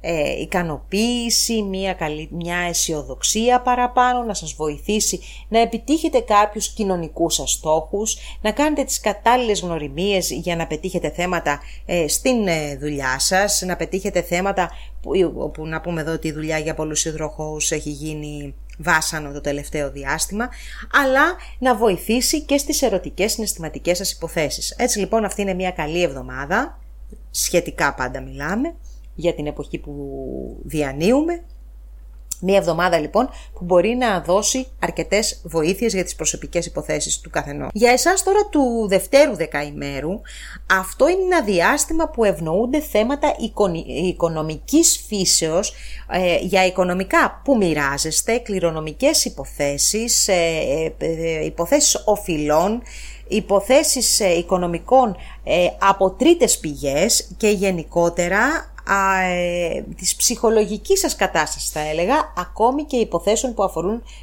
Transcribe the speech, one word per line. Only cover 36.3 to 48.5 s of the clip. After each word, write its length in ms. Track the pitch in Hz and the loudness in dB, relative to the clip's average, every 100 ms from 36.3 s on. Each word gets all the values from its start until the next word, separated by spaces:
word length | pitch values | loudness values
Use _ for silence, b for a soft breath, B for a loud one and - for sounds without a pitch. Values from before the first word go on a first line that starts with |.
| - - 175 170 | -4 -4 -4 -4
υποθέσεις 540 | - 156 151 151 - | -8 -4 -4 -2 -6
του 100 | - | -4
καθενός. 380 | 156 143 147 135 | -6 -4 -6 -6
Για 180 | 202 240 | 4 4
εσάς 320 | 247 339 381 | 6 4 2
τώρα 260 | - 403 415 | 4 2 4
του 360 | 302 262 233 214 | 2 2 2 2
δευτέρου 480 | 190 - 277 302 185 | 2 4 6 6 4
δεκαημέρου, 840 | 160 143 147 147 139 139 147 220 B B B B - | -4 -4 -6 -8 -8 -6 -6 -6 B B B B 0
αυτό 380 | 190 190 - 277 | 0 0 2 4
είναι 140 | 370 | 4
ένα 200 | 370 349 | 4 4
διάστημα 640 | 214 170 180 285 - 330 311 | 4 4 4 4 2 0 0
που 160 | 240 | 2
ευνοούνται 560 | 214 160 160 180 247 294 | 2 2 0 2 2 0
θέματα 540 | 302 208 226 285 302 - | 2 2 2 2 0 0
εικονι-, 480 | 226 - 202 165 131 | -4 0 0 0 -4
οικονομικής 1160 | 123 180 - 170 156 156 156 - 302 330 - - | -2 -2 0 0 0 -4 -6 2 4 4 2 -2
φύσεως, 640 | 208 180 - 160 165 214 B B B B | 0 2 2 2 0 -2 B B B B
ε, 280 | 180 180 170 | 0 2 2
για 280 | 185 190 185 | 2 4 4
οικονομικά 760 | 185 180 180 190 330 254 - | 2 0 0 2 2 2 0
που 120 | - 247 | 2 4
μοιράζεστε, 840 | 185 151 139 139 160 156 - 240 | 4 2 0 -2 -2 -2 0 -2
κληρονομικές 840 | 240 | 0